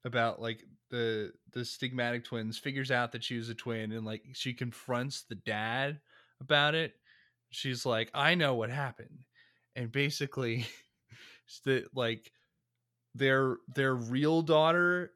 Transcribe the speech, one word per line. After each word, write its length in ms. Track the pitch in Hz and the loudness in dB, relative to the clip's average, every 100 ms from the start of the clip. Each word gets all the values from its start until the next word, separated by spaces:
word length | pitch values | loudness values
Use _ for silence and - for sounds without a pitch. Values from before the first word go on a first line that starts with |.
about, 380 | 127 120 117 - | -2 0 0 0
like, 240 | 113 113 - - _ | -6 -6 -10 -20 _
the, 440 | 123 117 110 104 - - | -2 0 0 -4 -10 -10
the 100 | - | -6
stigmatic 640 | 117 - 127 127 120 120 117 | -6 -4 -4 0 0 -2 -4
twins, 320 | 120 110 - | -4 -4 -6
figures 340 | 143 135 127 | -6 -4 0
out 200 | 123 120 | 2 2
that 100 | 120 | -2
she 140 | - 120 | -6 -6
was 120 | 113 | -6
a 60 | 113 | -8
twin, 360 | - 113 110 | -4 -4 -4
and, 140 | 113 110 | -6 -6
like, 180 | 110 - | -8 -10
she 200 | 127 131 | -8 -8
confronts 720 | 123 123 - - 120 131 131 | -6 -8 -8 -4 -2 -2 -8
the 120 | - 104 | -12 -10
dad 640 | - 107 110 123 139 147 _ - _ _ | -4 -4 -2 -2 -2 -6 _ -20 _ _
about 360 | 135 147 147 160 | 2 4 4 2
it. 200 | 165 - _ _ _ _ _ | -2 -8 _ _ _ _ _
She's 340 | - 135 123 131 | -8 -4 -2 0
like, 240 | 113 113 | 0 0
"I 220 | - 147 175 | 2 4 4
know 200 | 147 123 | 4 2
what 140 | 110 | -2
happened." 560 | 131 135 - - - - _ _ _ _ - | -4 -6 -8 -18 -20 -20 _ _ _ _ -8
And 160 | 117 | -4
basically, 760 | 135 143 143 139 - 123 113 110 - _ _ _ | 0 0 0 -4 -2 -2 -2 -4 -10 _ _ _
<laughs> 400 | - - - _ | -20 -20 -20 _
it's 120 | - | -6
the, 260 | - 131 - | 2 2 0
like, 380 | 131 117 113 - _ _ _ _ _ _ _ _ - | -2 -2 -2 -10 _ _ _ _ _ _ _ _ 0
their, 420 | 135 135 135 123 - | 4 4 2 -2 -6
their 220 | 131 135 127 | 0 2 2
real 460 | 117 127 147 165 | 0 2 4 4
daughter 720 | 160 156 156 170 175 180 175 | 6 6 6 6 4 2 -2